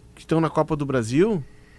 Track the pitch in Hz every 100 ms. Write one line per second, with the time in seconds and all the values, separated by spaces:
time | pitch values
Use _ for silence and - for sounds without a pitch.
0 | - - - 160 160 - 156 156 139 131
1 | 110 131 208 196 - - -